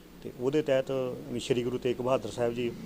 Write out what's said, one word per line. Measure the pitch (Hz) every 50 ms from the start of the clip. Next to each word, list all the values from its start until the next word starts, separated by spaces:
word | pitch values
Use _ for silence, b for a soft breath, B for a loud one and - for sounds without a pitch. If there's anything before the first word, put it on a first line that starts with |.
| - - - -
ਤੇ | - 113 - -
ਉਹਦੇ | 123 139 147 151
ਤਹਿਤ | 147 147 135 135 135 - 135 131 127 123 123 - - -
ਵੀ | 123 117
ਸ਼੍ਰੀ | - - 127 123
ਗੁਰੂ | 120 123 123 123
ਤੇਗ | - 123 117
ਬਹਾਦਰ | 127 120 127 135 123 - 104
ਸਾਹਿਬ | - 123 120 120 120
ਜੀ, | 123 123 117 113 - -